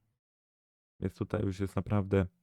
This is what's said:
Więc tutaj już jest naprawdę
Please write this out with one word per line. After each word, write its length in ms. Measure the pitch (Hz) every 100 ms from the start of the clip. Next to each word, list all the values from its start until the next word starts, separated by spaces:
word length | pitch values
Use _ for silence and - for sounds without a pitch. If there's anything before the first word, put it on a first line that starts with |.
| _ _ _ _ _ _ _ _ _ -
Więc 160 | 98 -
tutaj 280 | 104 95
już 160 | 104 92
jest 160 | 98 -
naprawdę 500 | - 104 98 98 92 _